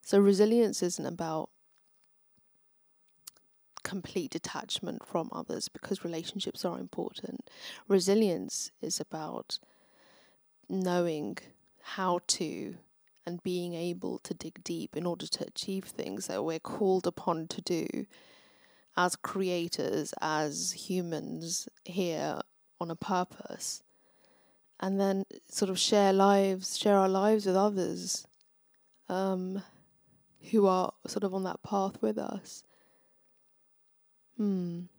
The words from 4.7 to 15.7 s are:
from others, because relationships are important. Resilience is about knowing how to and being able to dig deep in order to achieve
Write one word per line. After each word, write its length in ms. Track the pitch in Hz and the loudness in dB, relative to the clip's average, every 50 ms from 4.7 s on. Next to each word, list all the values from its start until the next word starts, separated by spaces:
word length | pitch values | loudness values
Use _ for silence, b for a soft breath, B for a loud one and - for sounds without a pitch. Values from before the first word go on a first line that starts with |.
| - - - 165 - - - | -8 -8 -6 -8 -8 -10 -12
from 240 | - - 175 160 - | -4 -4 -4 -4 -4
others, 380 | - 165 - - - 180 - - | -6 -10 -8 -6 -6 -6 -6 -10
because 360 | _ - - - 208 - - | _ -14 -6 -6 -6 -6 -4
relationships 600 | 175 170 165 165 170 - 202 - - - - - | -8 -8 -6 -8 -8 -8 -8 -8 -8 -8 -6 -6
are 140 | 180 170 - | -6 -6 -6
important. 720 | - 180 - - - - - - - - - - - B B B B B B B B | -10 -10 -8 -6 -8 -6 -8 -10 -12 -12 -12 -12 -14 B B B B B B B B
Resilience 840 | - 196 190 175 190 196 220 220 196 170 92 92 - - - - - _ _ | 4 4 4 6 6 4 4 4 2 2 -2 -4 -6 -6 -8 -8 -8 _ _
is 180 | - - 175 - | -6 -6 -4 -6
about 600 | 151 _ - 160 156 151 135 - - _ - - b b b b b b b b b b b b b b b b b _ _ _ _ _ | -6 _ -10 -10 -10 -8 -8 -10 -8 _ -10 -10 b b b b b b b b b b b b b b b b b _ _ _ _ _
knowing 680 | 180 190 185 180 175 180 175 170 160 151 147 101 - - - - _ _ _ _ _ _ _ | -4 0 0 2 2 2 2 2 0 -2 -4 -6 -8 -10 -14 -18 _ _ _ _ _ _ _
how 360 | - - - 190 185 175 175 _ | -12 -6 -2 0 0 0 0 _
to 500 | - - - 165 156 - 82 - - 175 175 - _ _ _ _ _ _ _ _ | -2 -2 0 0 -6 -4 -6 -8 -10 -10 -14 -18 _ _ _ _ _ _ _ _
and 160 | 175 175 175 _ | -8 -8 -6 _
being 320 | 190 180 180 175 175 175 | -2 -2 -2 -2 -4 -4
able 440 | 160 170 175 175 180 185 - - - | -4 -4 -4 -4 -4 -4 -6 -6 -6
to 160 | _ - 165 | _ -8 -10
dig 280 | - - 165 - - - | -8 -8 -14 -14 -12 -8
deep 320 | - 170 165 120 - - | -6 -6 -6 -6 -6 -6
in 100 | 147 175 | -4 -2
order 200 | 175 170 180 185 | -2 -2 -4 -4
to 200 | 160 - - - | -6 -4 -6 -6
achieve 380 | - - - - - | -8 -8 -10 -6 -4